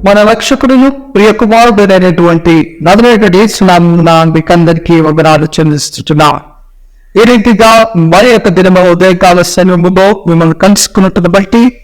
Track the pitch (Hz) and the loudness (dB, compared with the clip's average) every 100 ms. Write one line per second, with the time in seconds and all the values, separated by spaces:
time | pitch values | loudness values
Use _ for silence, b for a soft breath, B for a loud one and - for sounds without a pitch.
0 | 185 202 208 226 - 269 262 262 269 277 | 0 2 2 0 -2 -2 0 2 0 -2
1 | - 196 214 214 226 226 240 208 196 185 | -8 0 0 0 0 2 2 2 0 0
2 | 180 165 170 165 170 165 - - 160 202 | 0 0 0 0 0 -2 -2 -4 0 2
3 | 240 220 208 180 220 - 190 175 170 170 | 2 2 0 0 -2 0 0 2 2 0
4 | 165 165 165 160 156 175 165 165 - 165 | 0 0 0 -2 0 0 0 -2 0 0
5 | 156 156 160 151 151 - 156 147 - - | 0 -2 0 0 -2 -2 -2 -2 -8 -12
6 | - 151 151 - - - - - - _ | -6 -2 0 -2 -12 -20 -20 -20 -20 _
7 | _ 196 233 240 214 202 226 226 220 175 | _ 0 2 2 0 2 2 2 0 -2
8 | 165 175 247 226 208 180 185 180 180 175 | 0 2 2 0 0 0 2 2 2 2
9 | 185 180 190 180 175 - 180 180 175 190 | 0 2 0 0 -2 -2 0 0 -2 0
10 | 196 202 - 165 165 160 190 202 - - | -2 -2 -2 0 0 0 0 0 -2 -2
11 | 190 - 170 190 196 233 247 - | -2 -2 -2 -2 0 0 0 -4